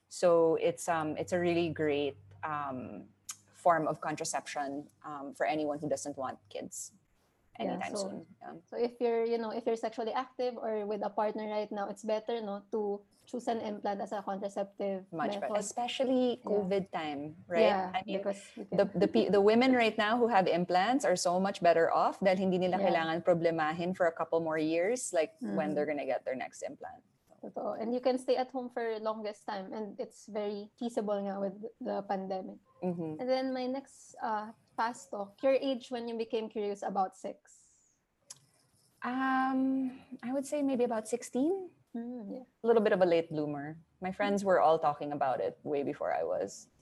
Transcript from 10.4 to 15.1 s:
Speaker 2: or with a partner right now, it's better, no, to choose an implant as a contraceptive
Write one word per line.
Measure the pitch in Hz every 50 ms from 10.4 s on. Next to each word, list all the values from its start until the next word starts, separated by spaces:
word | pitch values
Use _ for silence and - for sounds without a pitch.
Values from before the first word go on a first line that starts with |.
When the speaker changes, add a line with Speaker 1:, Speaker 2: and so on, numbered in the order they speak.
| 254 247 240 220
Speaker 2:
or | - 226 220 214 208 202
with | 214 202 208
a | 202 196
partner | - 214 214 214 220 214
right | 214 214 214 208 208
now, | 220 208 202
it's | 220 202 - -
better, | 220 220 214 220 - 233 233
no, | 220 202 202 202 202 _ -
to | 220 208 202 202 202 202 _ _ _ _ -
choose | - 247 240
an | - 233 226
implant | 226 220 208 208 - 214 202 196
as | 208 202
a | - 208 196
contraceptive | - 196 196 208 202 202 208 202 196 - - 202 202 196 190 190 -